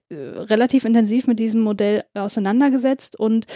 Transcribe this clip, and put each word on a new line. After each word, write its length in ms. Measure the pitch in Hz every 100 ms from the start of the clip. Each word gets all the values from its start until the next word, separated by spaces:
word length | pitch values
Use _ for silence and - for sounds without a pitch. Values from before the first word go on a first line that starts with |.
| _
äh, 60 | 156
relativ 720 | 131 - 208 214 254 269 220
intensiv 420 | 233 214 233 254
mit 100 | 226
diesem 240 | 226 220
Modell 420 | 220 208 208 208 - 202
auseinandergesetzt 1040 | 202 - 196 226 285 262 254 269 - -
und 260 | 220 226 -